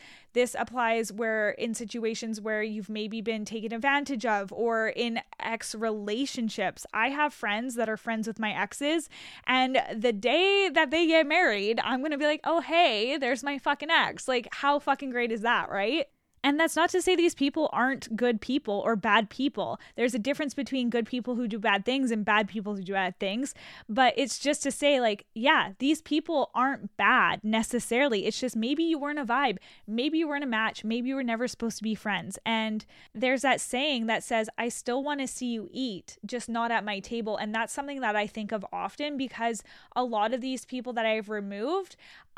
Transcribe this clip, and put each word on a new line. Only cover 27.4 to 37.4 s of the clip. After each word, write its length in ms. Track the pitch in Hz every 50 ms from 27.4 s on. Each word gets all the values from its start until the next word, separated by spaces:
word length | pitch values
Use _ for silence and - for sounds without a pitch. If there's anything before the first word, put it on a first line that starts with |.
| -
necessarily. 840 | 214 214 226 226 - - 240 - - 233 240 285 294 226 202 -
It's 120 | 202 220 -
just 160 | - 254 -
maybe 300 | 226 220 240 294 294 330
you 120 | 330 320
weren't 220 | 285 269 285 294 302
a 60 | 277
vibe. 340 | 214 233 262 285 254 196 190 - - - - - -
Maybe 300 | 214 233 247 302 311 320
you 100 | 330 294
weren't 160 | 294 285 294
a 20 |
match. 380 | 262 226 220 220 214 - - -
Maybe 240 | 214 226 247 240 254
you 80 | 269
were 80 | 269 269
never 240 | 233 226 220 247 247
supposed 300 | - - 233 233 - -
to 40 | 208
be 140 | 220 220
friends. 420 | - - 214 202 175 170 175 190 - -
And 400 | - 226 220 220 220 214 220 - - - - - - -
there's 300 | 214 233 254 262 254 -
that 180 | 277 254 -
saying 460 | - - - 247 277 311 285 240 226
that 160 | 220 220 180 -
says, 260 | - 254 220 220 214 -
"I 120 | - 226 240
still 340 | - - - - 240 269 269
wanna 240 | 294 294 277 269
see 200 | 254 - - 254
you 220 | 247 233 226 202 - -
eat, 440 | 233 262 247 202 170 - - - - -
just 240 | 202 - 240 226 -
not 220 | 233 233 233 233
at 140 | 233 220 196
my 160 | 214 208 196
table." 360 | 190 - 240 233 226 220 214
And 160 | -